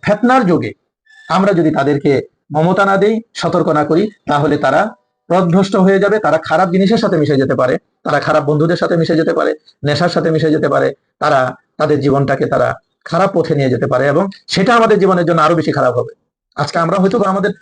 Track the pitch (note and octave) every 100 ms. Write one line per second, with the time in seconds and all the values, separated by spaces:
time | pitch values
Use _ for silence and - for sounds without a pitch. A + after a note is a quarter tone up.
0 | - G#3 A#3+ C4 G3 D3 A2+ - _ _
1 | _ - - F3 G3+ E3+ D#3 D3+ C#3 C#3
2 | D3 C#3 - _ - D3 E3 F#3+ G3 G3
3 | G3+ A3+ - - E3+ F3+ D#3+ D3+ D3 D#3+
4 | G#3+ - - D3 D3 D3 C#3+ D3+ A3 -
5 | _ _ - F3 F3 F#3 G3 G3+ F#3 G3
6 | G3 G#3+ D#3 D#3+ - D#3+ F#3 F#3+ G3 A3+
7 | A3 E3+ D3 C#3 C3+ C3+ B2+ D3 _ _
8 | - C#3+ - D3+ C#3+ D3+ D#3+ E3+ E3 F3
9 | D#3+ D#3+ D#3+ E3 D3+ D#3 _ _ C#3+ D3
10 | F3 E3+ D#3+ D#3 D#3 D3+ D3 C#3 C3+ -
11 | _ - D3+ C#3 B2+ - _ - D3+ C#3+
12 | C3+ C3+ C#3 C3+ - B2+ A#2+ - _ _
13 | - E3 F#3+ F3+ - D3 C3 B2+ C#3+ B2+
14 | C#3 D3 G3 - - F3 G3 A#3 A3 G3+
15 | F#3+ F3+ E3 E3 D#3 E3 - C3+ B2+ A#2+
16 | A#2+ - _ _ _ - D3 F3 E3 F#3
17 | F#3+ A#3 F#3+ G3 G3 -